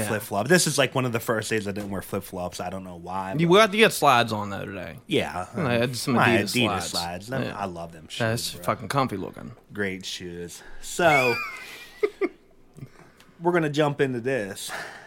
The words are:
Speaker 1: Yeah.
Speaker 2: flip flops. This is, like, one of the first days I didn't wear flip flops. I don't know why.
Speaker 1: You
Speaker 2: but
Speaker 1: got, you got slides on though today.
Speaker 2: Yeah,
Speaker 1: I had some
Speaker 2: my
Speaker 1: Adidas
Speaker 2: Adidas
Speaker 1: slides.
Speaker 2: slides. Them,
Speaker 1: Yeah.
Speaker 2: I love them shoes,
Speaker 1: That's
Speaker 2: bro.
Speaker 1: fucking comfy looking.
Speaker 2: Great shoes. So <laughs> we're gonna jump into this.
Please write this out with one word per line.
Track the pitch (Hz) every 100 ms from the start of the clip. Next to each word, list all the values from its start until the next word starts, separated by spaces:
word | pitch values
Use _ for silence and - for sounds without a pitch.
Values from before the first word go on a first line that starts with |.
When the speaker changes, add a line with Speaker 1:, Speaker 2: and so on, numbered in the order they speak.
Speaker 1:
Yeah. | 107
Speaker 2:
flip | 110
flops. | - 101 120
This | 185 156
is, | 143
like, | 131
one | 135 127
of |
the | 113
first | - 110 107
days | 113 101
I |
didn't | 101 101
wear | 95
flip | - 104
flops. | - 92 90 -
I | 90
don't | 95
know | 92 87
why. | 87 95 92 143
Speaker 1:
You | 170
Speaker 2:
but | 196
Speaker 1:
got, | 220
you | 208 214
got |
slides | - 147 120 117
on | 107 104
though | 98 95
today. | 98 87 - -
Speaker 2:
Yeah, | 139 78 87 90 -
Speaker 1:
I | 143 120
had | 123 117
some | - 120
Speaker 2:
my | 123
Speaker 1:
Adidas | 117
Speaker 2:
Adidas | 98 123 110
Speaker 1:
slides. | 95 -
Speaker 2:
slides. | 90 85 90 101
Them, | 131
Speaker 1:
Yeah. | 110 104
Speaker 2:
I | 98
love | 85 85
them | 82 76
shoes, | -
Speaker 1:
That's | 113 117 - -
Speaker 2:
bro. | -
Speaker 1:
fucking | 107 95
comfy | 135 127 98
looking. | 65 - - - -
Speaker 2:
Great | 101 98 92 92
shoes. | - 90 85 87 - - -
So | - - 170 143 127 117
<laughs> | - - - - - - - - 381 - _ - - - - - - - - -
we're | 170
gonna | 175 156
jump | 143 151 139
into | 139 123
this. | 117 135 98 101 - - - -